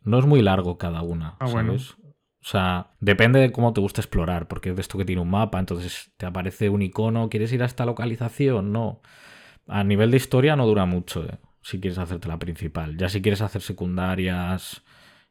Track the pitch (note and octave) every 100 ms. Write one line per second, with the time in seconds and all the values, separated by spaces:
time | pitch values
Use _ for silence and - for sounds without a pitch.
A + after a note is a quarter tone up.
0 | G2+ A#2+ C#3 D3 G2 F#2+ F2+ F2 F2 E2
1 | E2+ E2 D#2+ - B2+ A#2 A2+ C3 C3 -
2 | D3 _ _ _ - G2+ F#2 F2+ - -
3 | G2+ G2 A#2 C3+ C3 - A#2 G#2+ G2 -
4 | - - E2 F2 E2+ F2 F#2+ F2+ - F#2+
5 | F#2 F2+ E2+ F#2+ A2 F#2 F#2 F2 F2 -
6 | - - F2+ F#2 F#2 - G#2 G2+ F#2 -
7 | A2 A2+ A2+ A2 A2+ B2 B2 - A#2+ A#2
8 | A#2+ A2+ A#2 - C#3 A#2 G2+ A2 A2 G#2+
9 | _ - - - - _ - G2 G2+ G2+
10 | A2+ B2+ - B2+ C#3+ D3 A2+ G2+ F2+ F2+
11 | F2 - D#2+ G2 _ _ - F#2+ F#2+ F2+
12 | E2+ E2+ E2+ E2 F2 E2 D#2+ F2 D#2 D#2
13 | F#2 G2+ G#2 G2 G#2+ G2+ - G2 F2+ F2+
14 | F2+ F#2 F#2 F2+ F2+ F#2 - - _ _
15 | - _ _